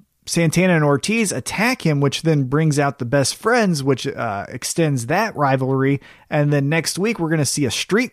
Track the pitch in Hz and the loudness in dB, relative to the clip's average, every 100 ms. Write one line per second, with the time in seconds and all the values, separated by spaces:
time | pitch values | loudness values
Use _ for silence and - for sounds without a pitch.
0 | _ _ - 170 165 170 185 165 147 139 | _ _ -4 0 2 2 2 4 2 2
1 | - 226 202 123 - - 233 262 165 143 | 0 0 0 -4 -6 -2 -2 0 0 2
2 | 139 - 160 151 127 147 160 143 143 - | 0 0 0 0 2 2 2 2 0 -2
3 | 120 139 135 - 214 247 202 156 135 131 | -2 0 0 -2 0 2 2 0 0 -2
4 | 139 - 120 98 - 127 - - 160 135 | -2 -6 -6 -6 -8 -10 -6 0 0 0
5 | 117 170 220 - 139 135 131 135 135 139 | -2 -2 -2 -2 0 0 0 0 0 0
6 | - - _ 151 147 147 139 165 - - | -4 -20 _ 0 2 2 0 0 -2 -2
7 | 214 214 165 160 139 - 127 - - 202 | -2 -2 -2 0 0 0 -2 -2 -2 0
8 | 254 | 0